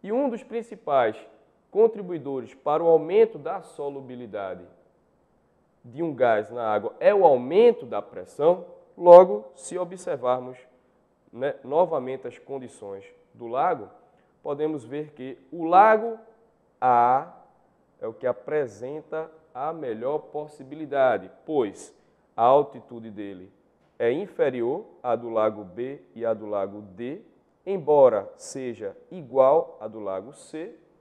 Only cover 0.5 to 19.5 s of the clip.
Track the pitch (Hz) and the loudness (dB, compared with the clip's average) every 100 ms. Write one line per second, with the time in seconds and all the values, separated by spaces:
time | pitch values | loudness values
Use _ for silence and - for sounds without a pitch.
0.5 | 226 220 214 - 139 113 107 - _ _ | -12 -12 -14 -2 0 0 -4 -18 _ _
1.5 | _ _ 196 226 220 180 170 135 135 113 | _ _ 2 2 0 -10 -10 -8 -10 -10
2.5 | - 139 151 170 160 151 202 220 165 147 | -10 -4 0 4 4 4 4 4 2 -10
3.5 | 185 - - 143 139 131 123 117 101 95 | -12 -14 -12 -12 -12 -16 -16 -12 -10 -10
4.5 | 90 87 _ _ _ _ _ _ _ _ | -12 -18 _ _ _ _ _ _ _ _
5.5 | _ _ _ 123 123 165 127 123 107 104 | _ _ _ -20 -8 -8 0 2 2 -2
6.5 | 120 110 104 107 - 175 202 175 127 123 | -6 -2 -2 -4 2 2 6 6 4 2
7.5 | 180 240 - 127 104 - 90 92 - 156 | 4 4 4 -6 -10 -10 -18 -18 0 0
8.5 | 180 - - _ - 175 175 185 208 - | 0 -6 -20 _ 0 12 12 12 0 -10
9.5 | - - 180 175 185 - 143 123 127 127 | -20 -14 -10 -10 -10 -10 -4 -2 -2 -4
10.5 | 131 _ _ _ _ _ _ _ 113 139 | -18 _ _ _ _ _ _ _ -8 -8
11.5 | 139 123 151 180 156 127 131 123 - - | -8 -4 -2 0 -2 -6 -10 -12 -18 -14
12.5 | 135 120 - 101 98 98 _ _ _ 117 | -14 -14 -18 -16 -16 -18 _ _ _ -8
13.5 | 123 175 156 98 - _ _ _ _ - | -2 -2 -4 -10 -20 _ _ _ _ -10
14.5 | 143 156 151 113 143 151 - 131 - _ | -6 -6 -6 -10 -12 -12 -14 -16 -16 _
15.5 | 170 165 180 214 220 233 220 - _ _ | -10 2 6 6 4 0 -10 -18 _ _
16.5 | _ _ _ 127 120 120 131 170 - _ | _ _ _ 2 4 4 2 -2 -20 _
17.5 | _ _ _ _ _ 113 113 123 120 - | _ _ _ _ _ -14 -6 -6 -6 -4
18.5 | 151 131 104 123 151 151 156 160 _ _ | -4 -4 -10 -14 -14 -12 -12 -12 _ _